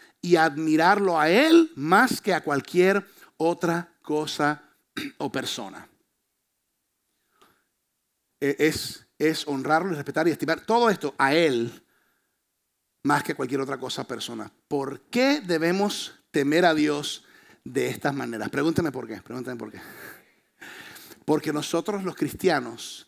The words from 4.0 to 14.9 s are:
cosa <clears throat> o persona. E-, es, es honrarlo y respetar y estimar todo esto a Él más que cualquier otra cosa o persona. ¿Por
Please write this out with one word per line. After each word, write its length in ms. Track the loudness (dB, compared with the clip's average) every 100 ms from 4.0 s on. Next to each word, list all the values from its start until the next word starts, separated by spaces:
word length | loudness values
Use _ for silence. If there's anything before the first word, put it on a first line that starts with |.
cosa 600 | -6 -4 -4 0 0 -2 _ _ _ -12
<clears throat> 220 | -12 -8
o 140 | -6
persona. 560 | -6 -6 -8 -10 -14 -20 _ _ _ _ _ _ _ _ _ _ _ _ _ _ _ _ _ _ _ _ _ _ _ _ _
E-, 160 | -4 2
es, 460 | 2 2 -6 -12 _ -2
es 300 | -2 -2 -4
honrarlo 440 | -4 0 0 0
y 40 | -4
respetar 320 | -4 -2 0
y 40 |
estimar 300 | 0 -2 -4
todo 280 | 0 2 4
esto 260 | 2 -4 0
a 160 | 2
Él 500 | 4 4 2 -2 -8 _ _ _ _ _ _ _ _ _ _ _ _
más 200 | 0 0
que 120 | -2 -6
cualquier 260 | -4 -4
otra 160 | -4 -6
cosa 240 | -8 -8
o 60 | -8
persona. 440 | -10 -10 -12 -14 _ -6
¿Por 340 | -6 -6